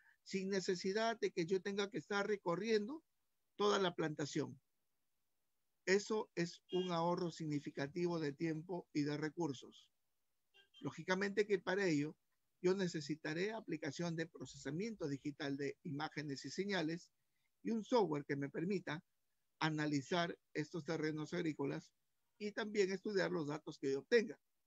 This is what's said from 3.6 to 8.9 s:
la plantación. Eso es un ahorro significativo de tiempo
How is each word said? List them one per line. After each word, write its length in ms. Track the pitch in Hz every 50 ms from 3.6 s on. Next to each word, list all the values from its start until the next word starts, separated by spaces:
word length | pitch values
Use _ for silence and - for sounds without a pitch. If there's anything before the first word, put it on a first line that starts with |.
| 202 208 202 196
la 140 | 190 175 175
plantación. 640 | - 165 156 151 - 151 - - 156 131 123 123 - _ _ _ _ _ _ _ _ _ _ _ _ _ _ _ _ _ _ _ _ _ _ _ _ _
Eso 440 | 180 185 202 202 - 220 214 - - _
es 280 | 175 170 175 - - _ -
un 220 | 185 180 185 180
ahorro 380 | 170 165 165 175 175 185 180 165
significativo 880 | - - 165 151 147 139 - 151 - 139 139 143 151 180 175 175 175 165
de 120 | 156 143
tiempo 560 | 139 - 165 165 156 156 165 185 185 170 - _